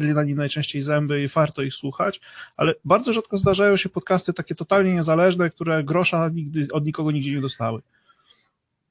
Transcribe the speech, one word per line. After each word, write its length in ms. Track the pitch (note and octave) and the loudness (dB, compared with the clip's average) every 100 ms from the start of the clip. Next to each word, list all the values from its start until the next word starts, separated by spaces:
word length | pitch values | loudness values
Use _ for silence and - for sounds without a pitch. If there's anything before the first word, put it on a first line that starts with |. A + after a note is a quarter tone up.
| D3+ | 2
na 80 | D3+ | 0
nim 120 | D3 C#3+ | 0 -2
najczęściej 460 | C#3+ D3+ C#3+ C#3+ | -2 -4 -4 -4
zęby 400 | C#3 D3+ C#3+ C#3+ | -2 0 0 -2
i 60 | C#3+ | 0
warto 340 | E3 D3+ - | 0 0 -2
ich 120 | C3+ | -6
słuchać, 460 | - C#3 - G3 - - - - - | -6 -8 -4 -4 -4 -12 -20 -10 -2
ale 180 | D#3+ D#3 | 0 0
bardzo 280 | C#3 G#3 B3+ | 2 2 2
rzadko 240 | A3 - G3+ | -2 -2 0
zdarzają 380 | G3 F#3+ G3+ F#3+ | 2 4 4 4
się 120 | F#3+ | 0
podcasty 440 | E3 - F3+ - | -4 -2 0 0
takie 220 | E3+ - | -6 -6
totalnie 400 | D#3+ D#3+ G3 F#3+ | -6 2 2 4
niezależne, 560 | F3 D#3+ D#3+ F#3 F3+ E3 | 2 2 4 4 4 0
które 340 | - E3 D#3+ | -2 -2 0
grosza 440 | C#3+ F3 F3 E3+ E3 | 2 2 2 0 0
nigdy, 400 | E3 D3 D#3 C#3 | -2 -4 -4 -2
od 120 | D#3 | -2
nikogo 260 | D3+ D#3+ D3+ | -2 -2 -2
nigdzie 240 | D3 C#3 | -2 -2
nie 60 | C#3 | -4
dostały. 420 | C3 - A2+ A2+ - _ _ _ _ _ _ _ _ _ _ | -4 -4 -4 -6 -10 _ _ _ _ _ _ _ _ _ _